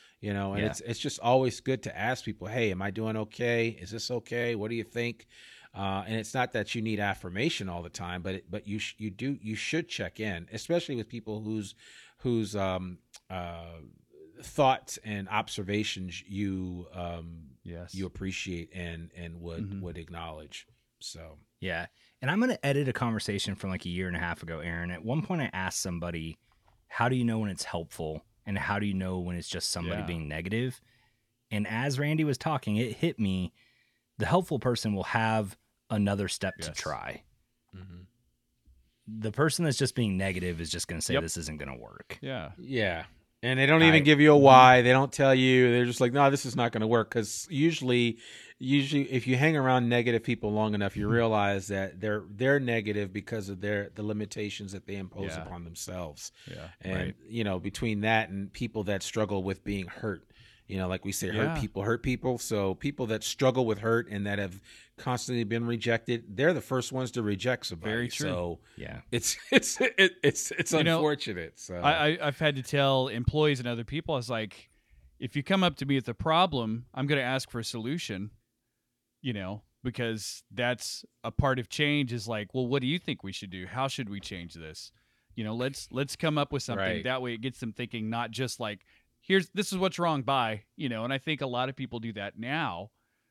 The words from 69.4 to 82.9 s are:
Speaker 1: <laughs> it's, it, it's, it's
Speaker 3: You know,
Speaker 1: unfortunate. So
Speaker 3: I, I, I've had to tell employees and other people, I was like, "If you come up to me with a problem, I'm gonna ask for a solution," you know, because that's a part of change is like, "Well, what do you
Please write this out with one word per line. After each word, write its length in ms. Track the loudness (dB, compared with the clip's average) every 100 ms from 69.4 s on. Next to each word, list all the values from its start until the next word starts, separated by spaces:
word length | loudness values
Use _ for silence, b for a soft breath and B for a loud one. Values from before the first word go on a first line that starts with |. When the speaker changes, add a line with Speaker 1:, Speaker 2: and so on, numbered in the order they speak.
Speaker 1:
<laughs> 80 | 4
it's, 300 | 4 4 0
it, 320 | 2 6 4 4
it's, 300 | 2 2 -2
it's 200 | -4 0
Speaker 3:
You 120 | 2
know, 140 | 4 4
Speaker 1:
unfortunate. 600 | 2 0 -4 -6 -8 -12
So 180 | -10 0
Speaker 3:
I, 320 | 2 4 2
I, 160 | 2 -2
I've 100 | 0
had 180 | 0 0
to 40 |
tell 460 | -2 2 4 4 2
employees 500 | -2 0 4 4 2
and 80 | -2
other 160 | -4
people, 300 | -4 -6 -2
I 40 | -2
was 120 | -2
like, 400 | -4 -4 -10 -20 _ _ -20 -20 -10
"If 160 | -6 -4
you 60 |
come 220 | 0 2
up 140 | 2 0
to 80 | 0
me 80 | 0
with 120 | 0
a 60 |
problem, 720 | -4 2 4 4 2 -2 -4 -6
I'm 140 | -4 0
gonna 140 | 0
ask 280 | 0 -2 -4
for 80 | -8
a 40 |
solution," 640 | -6 -6 -4 -4 -4 -6 -8 -12 _ _ _ _ _ _ _ _
you 100 | -6
know, 300 | -6 -6 -10 -14 _
because 600 | -8 -4 -4 -4 -8 -12 -12
that's 520 | -4 -2 -2 -6 -12 -14 _
a 80 | -6
part 280 | 2 2 2
of 80 | -2
change 460 | 0 2 2 0
is 140 | -4 -4
like, 260 | -6 -4
"Well, 120 | -2 0
what 140 | 0
do 60 |
you 100 | 0